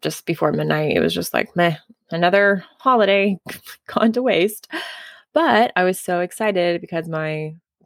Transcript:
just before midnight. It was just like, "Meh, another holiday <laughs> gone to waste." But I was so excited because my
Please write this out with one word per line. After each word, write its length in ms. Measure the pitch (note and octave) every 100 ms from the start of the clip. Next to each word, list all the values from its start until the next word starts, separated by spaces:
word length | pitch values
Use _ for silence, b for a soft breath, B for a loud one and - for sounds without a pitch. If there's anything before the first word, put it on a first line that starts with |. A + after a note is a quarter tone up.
just 260 | D#3 - -
before 240 | D#3+ D3+
midnight. 440 | D3+ D3+ D3+ D3+ E2+
It 40 |
was 140 | E2
just 180 | F3 E3
like, 220 | - -
"Meh, 220 | F3 E3+ D3+ _ _ -
another 540 | E3 F3 G3 G3+ G3 - _
holiday 600 | C4 A#3+ G3 G3 G3+ F#3 -
<laughs> 400 | - - - -
gone 260 | - A3+
to 100 | A#3+
waste." 460 | B3+ E3+ G3+ - - D#4+ B B B B B
But 380 | D4+ D#4+ G#3 A#3+ F3+
I 80 |
was 160 | F#3 F#3
so 200 | - F3
excited 600 | F3 - G#3+ F#3+ F3 E3+
because 280 | F3 E3 E3
my 460 | D#3+ D#3 D#3 D#3 E3 _ _